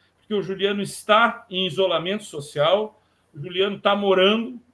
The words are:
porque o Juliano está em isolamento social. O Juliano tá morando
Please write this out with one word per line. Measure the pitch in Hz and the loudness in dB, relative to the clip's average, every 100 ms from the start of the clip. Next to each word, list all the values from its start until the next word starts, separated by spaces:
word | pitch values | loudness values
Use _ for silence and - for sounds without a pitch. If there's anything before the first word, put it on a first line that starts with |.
| _ _ | _ _
porque | - | -6
o | 208 | -6
Juliano | 165 190 196 202 | -4 -2 -2 -2
está | 151 - - 214 233 - - | -4 -6 2 4 4 0 -10
em | 185 185 | -6 -4
isolamento | 151 185 165 175 208 | 0 0 0 -2 -6
social. | - 156 143 147 156 202 214 _ _ _ _ | -8 -12 -8 0 2 2 0 _ _ _ _
O | 147 | -16
Juliano | 180 180 208 196 | -8 -2 -2 0
tá | 202 | 0
morando | 202 196 185 196 220 247 240 _ | 2 2 4 4 2 -4 -12 _